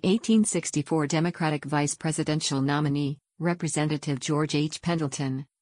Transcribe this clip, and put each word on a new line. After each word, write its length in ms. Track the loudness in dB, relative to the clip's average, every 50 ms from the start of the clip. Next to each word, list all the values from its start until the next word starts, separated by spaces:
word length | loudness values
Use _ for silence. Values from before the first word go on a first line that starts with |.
| 2
eighteen 400 | 2 2 2 4 4 4 4 4
sixty-four 640 | 4 0 -2 -2 -2 -2 -2 0 2 2 0 2 2
Democratic 560 | 2 2 0 0 0 0 0 0 0 -2 -2
vice 320 | -2 0 0 0 0 -2
presidential 680 | -2 -4 -2 -2 0 0 0 0 0 0 0 0 2
nominee, 560 | 2 2 2 2 2 0 0 0 0 -2 -4 -6 _ _ _ -4
Representative 800 | -2 -2 -2 -2 -2 -2 0 0 0 0 0 -2 -2 -2 -4 -2
George 340 | -2 0 0 0 0 0 0
H. 260 | 0 0 0 -2 -4
Pendleton, 640 | -2 -2 0 0 0 -2 -2 -4 -4 -4 -4 -6 -8 -12 _ _